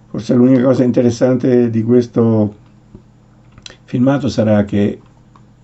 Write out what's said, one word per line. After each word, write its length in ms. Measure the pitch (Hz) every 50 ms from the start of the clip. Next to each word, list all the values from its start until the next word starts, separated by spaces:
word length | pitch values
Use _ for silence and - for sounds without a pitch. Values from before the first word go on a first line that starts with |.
| - -
Forse 220 | - - 104 - -
l'unica 300 | 120 123 131 135 123 120
cosa 200 | 139 127 120 127
interessante 880 | 123 113 131 123 120 117 - 131 127 131 - - 135 123 123 120 117
di 140 | 110 113 107
questo 720 | 113 123 123 120 120 - 127 117 113 110 110 107 101 - - - - _ _ _ _ - - _ _ _ _ _ _ _ _ - - - - - - - - -
filmato 420 | - - 127 123 135 143 143 143
sarà 380 | 107 - - 110 110 107 104 101
che 340 | - 98 101 101 - - - - - _ _ _ _ _ - - _ _ _